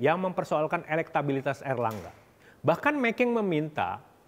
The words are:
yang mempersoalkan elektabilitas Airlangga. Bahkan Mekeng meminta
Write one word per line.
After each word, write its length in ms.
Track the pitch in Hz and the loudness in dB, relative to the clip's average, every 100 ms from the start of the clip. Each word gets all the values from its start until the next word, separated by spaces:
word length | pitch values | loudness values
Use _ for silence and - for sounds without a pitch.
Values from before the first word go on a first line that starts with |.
yang 160 | 135 175 | 2 2
mempersoalkan 680 | 185 175 170 156 156 170 143 | 0 -2 0 0 0 -2 0
elektabilitas 720 | 160 160 156 143 135 139 135 | -2 0 0 0 0 -2 -4
Airlangga. 520 | 139 123 113 107 85 - - _ - - | -2 -2 -2 -4 -12 -16 -20 _ -20 -4
Bahkan 320 | 139 170 285 294 | 0 2 2 2
Mekeng 400 | 233 226 247 233 | 0 2 2 2
meminta 640 | 202 156 156 135 92 98 - - | 2 0 0 -2 -2 -4 -12 -20